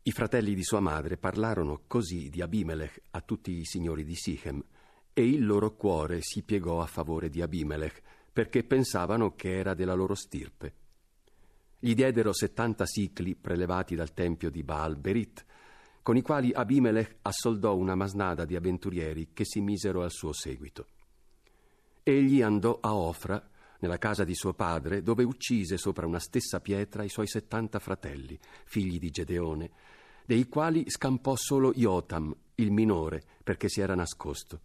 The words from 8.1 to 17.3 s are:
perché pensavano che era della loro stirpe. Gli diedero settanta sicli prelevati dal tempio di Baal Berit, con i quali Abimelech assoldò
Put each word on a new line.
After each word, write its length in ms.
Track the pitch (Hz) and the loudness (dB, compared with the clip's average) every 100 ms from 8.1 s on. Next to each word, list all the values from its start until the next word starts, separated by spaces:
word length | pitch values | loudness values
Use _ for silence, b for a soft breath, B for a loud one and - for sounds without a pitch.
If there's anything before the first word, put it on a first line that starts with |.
| b b | b b
perché 320 | - 113 123 | -2 2 2
pensavano 720 | 113 135 127 98 87 107 107 | 2 2 2 0 0 2 2
che 240 | - 92 92 | 0 -4 -2
era 160 | 95 | -2
della 180 | 92 92 | 0 0
loro 220 | 92 95 | 0 0
stirpe. 600 | 101 - 95 - - 71 - - _ _ _ _ _ - - _ - | -2 -6 -10 -10 -12 -14 -14 -20 _ _ _ _ _ -20 -20 _ -6
Gli 140 | 123 | 0
diedero 400 | 113 131 117 107 | 4 4 4 2
settanta 540 | 98 104 - 117 107 92 | 2 -2 0 -2 0 -2
sicli 500 | - 98 - 90 90 | 0 -4 -2 -4 -4
prelevati 580 | - 87 90 90 92 82 | -2 -2 0 0 0 -2
dal 180 | 80 | -4
tempio 340 | - 87 82 85 | -2 -2 0 -4
di 140 | 82 | -6
Baal 340 | 71 76 80 76 | -6 -2 -2 -2
Berit, 480 | 71 107 104 - - b b b b b | 0 0 -2 -10 -20 b b b b b
con 160 | - 117 | 2 2
i 60 | |
quali 300 | 127 151 123 | 4 2 2
Abimelech 680 | - 110 139 123 110 110 - | 0 2 4 6 4 0 -4
assoldò 540 | - | -6